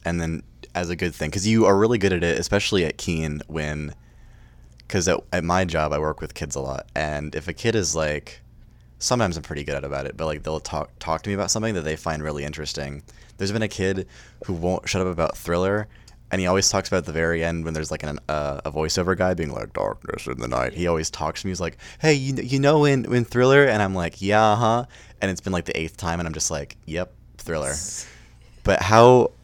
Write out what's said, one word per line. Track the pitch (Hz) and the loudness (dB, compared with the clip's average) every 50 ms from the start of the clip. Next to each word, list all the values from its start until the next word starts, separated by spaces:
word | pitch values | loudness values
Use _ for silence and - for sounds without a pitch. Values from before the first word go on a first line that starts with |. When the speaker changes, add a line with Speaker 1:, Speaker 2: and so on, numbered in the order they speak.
| - | -4
Speaker 1:
and | 85 85 85 | -4 -4 -2
then | 82 80 82 78 - - - - - - - | -2 -4 -4 -6 -8 -12 -20 -20 -20 -8 -6
as | 87 90 85 | -4 -4 -4
a | 90 | -4
good | 80 92 87 78 | -2 -4 -4 -4
thing? | - 80 76 | -4 -4 -4
'Cause | 73 101 92 107 | -4 -2 0 2
you | 110 113 110 | 4 6 6
are | 98 98 98 | 6 8 6
really | 107 113 123 113 | 6 4 4 2
good | 92 98 92 | 2 2 2
at | 87 87 | 2 2
it, | 85 80 - | 2 0 0
especially | 87 - - 101 - - - 95 85 | 0 0 0 0 0 2 2 0 0
at | 76 - - | 0 -2 -4
Keene | - - 85 80 80 78 73 73 - - | -4 -4 -2 -2 -2 -4 -4 -6 -8 -8
when, | 76 80 76 76 76 76 76 73 71 - - - - - - - - - - - - - - - - - - - | -6 -6 -4 -4 -4 -6 -8 -8 -10 -14 -20 -20 -20 -20 -20 -20 -20 -20 -20 -20 -20 -20 -20 -20 -20 -20 -12 -4
'cause | - 101 85 87 | -2 0 0 2
at, | 82 - - - - | 0 0 -2 -4 -4
at | 90 82 | -2 0
my | 85 87 92 95 | 2 2 2 2
job, | 85 78 82 76 76 73 | 0 0 -2 0 0 -2
I | 73 | -2
work | 76 78 76 - | -2 -4 -4 -6
with | 80 73 - | -8 -12 -10
kids | - 78 73 71 | -10 -10 -8 -6
a | 71 | -6
lot. | 67 67 67 65 - - - | -6 -6 -8 -8 -10 -8 -6
And | - 78 76 76 73 73 76 69 | -6 -4 -4 -4 -6 -6 -6 -8
if | 82 85 90 | -8 -8 -8
a | - | -8
kid | - - 117 110 | -4 -2 0 0
is | 113 92 82 - | 0 0 0 -2
like, | 80 78 76 76 73 - - - - - - - - - - - - - - - - | -2 -2 -2 -2 -4 -8 -10 -18 -20 -20 -20 -20 -20 -20 -20 -20 -20 -20 -20 -14 -8
sometimes | - - 123 123 113 95 85 80 | -2 0 2 2 2 2 0 -4
I'm | 73 | -8
pretty | - 80 71 71 | -8 -8 -8 -6
good | 71 71 | -4 -6
at | 69 67 | -6 -6
about | 71 71 69 69 | -6 -6 -6 -6
it, | 69 - - | -8 -6 -6
but, | 80 | -4
like, | 78 76 76 - | -4 -4 -4 -6
they'll | 78 80 78 | -6 -6 -6
talk, | - - - 76 71 - - - | -6 -6 -6 -6 -6 -8 -10 -10
talk | - 82 80 80 - | -6 -4 -4 -4 -4
to | 104 | -4
me | 101 | -4
about | 98 98 95 | -2 -2 -2
something | - 113 107 113 107 | -2 -2 -2 -2 -2
that | 90 76 | -2 -2
they | 76 78 | -4 -6
find | 76 - 85 80 76 76 | -4 -4 -6 -4 -4 -4
really | 76 73 71 69 | -6 -6 -6 -6
interesting. | 73 73 - 76 73 - - 71 69 71 71 - - - - - - - - | -8 -8 -8 -10 -8 -8 -8 -8 -8 -10 -12 -16 -18 -20 -20 -20 -20 -10 -6
There's | 104 95 | -4 -4
been | 104 113 | -2 -2
a | 110 104 | -2 -4
kid | - - 95 95 98 95 90 - - - - - - - - | -2 -2 -2 0 0 -2 -6 -8 -14 -20 -20 -20 -20 -12 -8
who | - 95 | -6 -6
won't | 82 85 90 92 - - - | -2 0 0 -2 -2 -2 -4
shut | - 95 | -2 -2
up | 92 92 | -2 -2
about | 90 82 85 - - - | 0 0 0 -2 -2 -4
Thriller, | - 85 85 87 92 95 101 104 104 - - - - - - - - - | -6 -2 -2 0 0 0 0 -2 -4 -6 -12 -20 -20 -20 -20 -20 -8 -6
and | - 95 | -4 -2
he | 92 90 | 0 2
always | 92 98 95 - | 2 2 2 2
talks | - 98 95 - | 0 0 -2 0
about | - 92 80 | -2 -2 -2
the | - | -2
very | 76 80 82 82 85 82 82 | -2 0 0 0 0 0 0
end | 82 85 82 80 | -2 -2 -2 -4
when | 82 80 | -4 -4
there's, | 78 78 78 | -6 -6 -6
like, | - - | -6 -6
an, | - 76 73 73 - - | -6 -8 -8 -8 -6 -4
uh, | 76 76 73 71 71 73 - | -4 -2 -2 -4 -4 -6 -8
a | - | -6
voiceover | 71 76 78 78 - 95 90 90 92 | -4 -2 -2 -2 0 0 0 0 0
guy | 90 92 92 92 | 2 2 0 0
being | 85 82 71 | 0 -2 -4
like, | 65 55 53 - - | -6 -8 -10 -8 -4
"Darkness | - 50 50 52 - - - - - - | -4 -4 -4 -4 -6 -8 -10 -10 -8 -8
in | 65 64 62 | -8 -8 -6
the | 58 60 | -4 -4
night." | 62 64 64 65 - | -2 -2 -2 -2 -2
He | 82 87 87 | -2 0 0
always | 85 82 - - | 0 0 -2 -4
talks | - - 76 78 82 - | -6 -6 -6 -6 -6 -6
to | - 98 | -6 -6
me. | |
He's | 92 87 | -6 -4
like, | 90 82 - - - - - - | -6 -6 -8 -10 -16 -20 -10 -2
"Hey, | - 156 151 | 2 2 2
you | 139 131 135 135 | 2 2 -2 -2
kn-, | 131 131 123 | -4 -2 -2
you | 135 135 | 0 2
know | 139 143 151 156 147 | 4 6 6 6 6
in, | 147 139 131 117 - 120 | 6 4 2 2 2 2
in | 123 117 | 0 0
Thriller?" | - - 120 123 131 135 143 143 | 2 2 4 6 8 8 8 8
And | 135 113 107 104 | 6 4 2 2
I'm | 95 95 | 0 0
like, | 92 85 85 - - | -2 -2 -4 -4 -4
"Yeah, | 95 98 104 107 110 110 104 | 0 2 4 6 6 6 6
huh?" | 107 120 110 113 120 123 - - - - - - - | 4 4 2 2 2 0 -4 -12 -20 -20 -20 -8 -4
And | 107 98 | -2 -2
it's | 92 87 | -2 -4
been, | - 98 92 | -4 -4 -2
like, | 87 82 | -2 -2
the | - - - | -4 -4 -4
eighth | 80 80 - - | -6 -6 -8 -8
time, | - 85 82 85 | -6 -4 -4 -4
and | 87 82 | -4 -6
I'm | 78 | -4
just | 76 - - | -4 -4 -4
like, | 80 73 71 - - - - | -4 -4 -6 -8 -12 -18 -14
"Yep, | - 78 85 90 - - - - - - - | -8 -6 -6 -6 -6 -10 -16 -20 -20 -20 -16
Thriller." | - - 82 78 71 69 71 78 | -8 -6 -4 -4 -2 -4 -4 -6
Speaker 2:
<laughs> | - - - - - - - - - - - - - - - - - | -6 -8 -10 -12 -12 -14 -18 -20 -20 -20 -20 -20 -20 -20 -20 -4 0
Speaker 1:
But | - 95 - | 2 2 2
how, | - 101 107 113 117 123 127 127 117 - - - | 4 6 8 10 12 12 12 10 8 4 0 -4